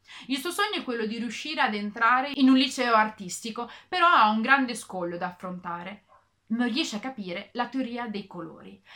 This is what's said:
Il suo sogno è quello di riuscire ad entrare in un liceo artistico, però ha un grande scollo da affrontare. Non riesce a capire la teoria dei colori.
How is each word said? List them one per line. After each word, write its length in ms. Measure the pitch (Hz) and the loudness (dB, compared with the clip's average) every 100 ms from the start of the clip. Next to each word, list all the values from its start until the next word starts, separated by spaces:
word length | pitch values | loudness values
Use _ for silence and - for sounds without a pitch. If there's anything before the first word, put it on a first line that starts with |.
| _ - 240 | _ -14 -6
Il 140 | 269 | -4
suo 100 | 349 | -4
sogno 300 | 349 427 349 | -2 -2 -2
è 40 | |
quello 220 | 254 233 220 | -4 -4 -4
di 140 | 226 | -4
riuscire 420 | 233 - 302 311 | -6 -8 -6 -2
ad 140 | 247 208 | 0 0
entrare 560 | 208 233 233 254 285 | -6 0 4 4 2
in 160 | 277 262 | 4 6
un 80 | 262 | 6
liceo 380 | 269 262 240 220 | 4 0 2 4
artistico, 760 | 214 - 180 - 233 220 233 - - | 2 -2 -12 -10 -10 -10 -10 -12 -6
però 200 | 359 349 | 4 6
ha 220 | 302 214 | 8 6
un 120 | 220 | 4
grande 320 | 254 269 247 | 4 4 2
scollo 440 | 226 - 185 175 175 | -4 -8 -6 -6 -4
da 100 | 180 | -8
affrontare. 760 | - 185 180 180 170 185 208 _ _ _ _ - | -8 -10 -10 -10 -10 -10 -16 _ _ _ _ -6
Non 160 | 226 240 | -2 0
riesce 300 | 262 320 208 | 0 -4 -6
a 20 | |
capire 500 | 262 262 180 185 - | -8 -10 -8 -8 -8
la 140 | 247 240 | -6 -4
teoria 400 | 269 247 240 233 | -4 -4 -6 -8
dei 200 | 202 - | -8 -10
colori. 560 | 180 160 - 190 202 _ | -12 -14 -16 -20 -20 _